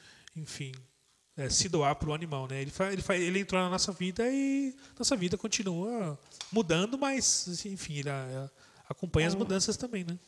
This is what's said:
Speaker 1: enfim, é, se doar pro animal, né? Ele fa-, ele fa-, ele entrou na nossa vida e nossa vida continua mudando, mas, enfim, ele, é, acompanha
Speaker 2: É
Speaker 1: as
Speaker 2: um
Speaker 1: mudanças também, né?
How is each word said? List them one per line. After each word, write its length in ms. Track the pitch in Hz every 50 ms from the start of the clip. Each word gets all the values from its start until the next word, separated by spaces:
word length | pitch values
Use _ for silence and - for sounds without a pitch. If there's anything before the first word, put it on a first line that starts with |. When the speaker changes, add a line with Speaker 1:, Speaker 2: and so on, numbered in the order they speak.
| - - - - - - -
Speaker 1:
enfim, 360 | 160 151 - - - 143 131 127 127 - _ _ _ _ _ _ _ _ _ -
é, 120 | 147 135 120
se 200 | - - 208 185
doar 240 | 180 156 143 139 147
pro 180 | - - 151
animal, 340 | 151 156 170 160 143 135 131 131
né? 120 | 135 135
Ele 100 | 139 143
fa-, 220 | - - 190 196
ele 80 | 196 185
fa-, 160 | - - 190
ele 220 | 180 175 175 185 196
entrou 240 | 196 - 190 185
na 80 | 185 180
nossa 220 | 185 180 - 208
vida 360 | 180 - 180 190 175 - 226 254
e 440 | 269 277 269 277 269 277 277 262 262 - - - - -
nossa 180 | 233 - 269
vida 220 | 202 175 175 208 -
continua 800 | - 214 - - 196 190 165 170 190 226 240 226 190 156 143 - - - - - - -
mudando, 460 | 190 226 208 160 160 170 196 226 262 269
mas, 680 | 285 277 269 254 - - - - - 180 175 165 -
enfim, 300 | 202 196 175 - - 151 147
ele, 100 | 135 147
é, 400 | 139 135 131 131 131 131 135 135 - - - - - - - -
acompanha 380 | 151 - 185 170 - 156 160
Speaker 2:
É 20 | 175
Speaker 1:
as 60 | 190
Speaker 2:
um 40 | 196
Speaker 1:
mudanças 380 | 226 190 190 190 - 220 208
também, 280 | - 254 247 233 190 175
né? 140 | 170 175 180 -